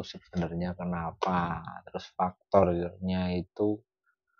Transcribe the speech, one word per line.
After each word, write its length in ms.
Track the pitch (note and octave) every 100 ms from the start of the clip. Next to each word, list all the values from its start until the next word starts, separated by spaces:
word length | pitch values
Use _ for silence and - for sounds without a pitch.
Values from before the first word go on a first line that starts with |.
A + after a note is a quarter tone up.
| -
sebenarnya 720 | - - - E3 E2+ F2+ F2+
kenapa? 880 | F3 F2 E2 - F#3+ F3+ F3 E3+ E3+ - -
Terus 160 | - -
faktornya 1200 | - F#2 - _ G2 F2+ F2 F2 F#2+ F#2 F#2 F2+
itu, 480 | F2+ - - G#2 G#2+ _ _ _ _ _